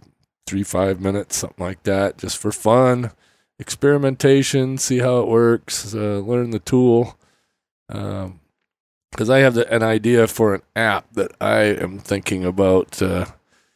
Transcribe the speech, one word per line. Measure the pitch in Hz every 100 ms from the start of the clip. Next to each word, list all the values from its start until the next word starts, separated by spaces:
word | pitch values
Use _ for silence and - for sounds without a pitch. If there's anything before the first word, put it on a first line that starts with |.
| _ _ _ _ -
three, | 98
five | 101 92 98 92
minutes, | 98 98 - -
something | - -
like | 90 92
that, | - 98 98 -
just | 101 -
for | 107
fun. | - 107 120 127 123 117 - _ _ _ -
Experimentation, | - - 139 143 139 131 139 135 135 139 131 131
see | - 123
how | 127 123
it | 110
works, | 113 117 117 - - 104
uh, | 107 104 101
learn | 101 123 120
the | 110
tool. | - 127 127 117 120 - _ _ _ _ _ _ -
Um, | 104 101 98 92 87 _ _ _ _ _ _ _
'cause | - 110
I | 135
have | 135
the, | 117 117
an | 113
idea | 113 110 113 120 113
for | - 110
an | 98 _
app | - 113 95 -
that | - 95 -
I | 104 107
am | 107 101 90 98
thinking | - 101 - 92
about, | 90 92 95 92 - -
uh, | 95 87 90 - _ _ _